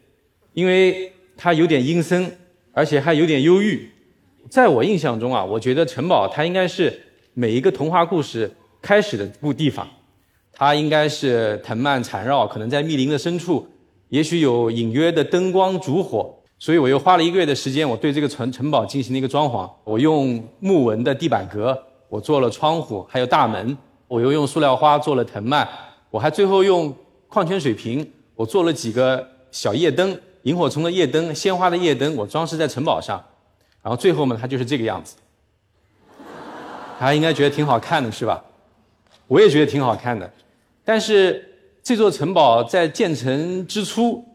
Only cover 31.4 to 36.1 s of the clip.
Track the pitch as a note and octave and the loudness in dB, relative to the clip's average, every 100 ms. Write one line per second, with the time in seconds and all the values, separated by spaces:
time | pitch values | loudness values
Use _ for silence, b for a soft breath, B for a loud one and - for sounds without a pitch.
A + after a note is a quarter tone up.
31.4 | G3 F3+ F3+ F3 F3 C3 C#3+ C#3+ G2+ D3+ | -2 0 0 0 0 0 -2 -4 -4 -4
32.4 | E3 D#3+ D3+ - D#3 F2 - G2 - _ | -4 -4 -4 -2 -4 -4 -4 -10 -12 _
33.4 | _ _ _ _ G#2+ A#2 F#3+ D3+ C3+ A2+ | _ _ _ _ -8 0 0 2 0 -2
34.4 | B2+ C3 B2 C#3 A2 F#2 D#2 - _ _ | -4 -4 -4 -4 -4 -6 -10 -20 _ _
35.4 | _ _ _ _ _ _ _ | _ _ _ _ _ _ _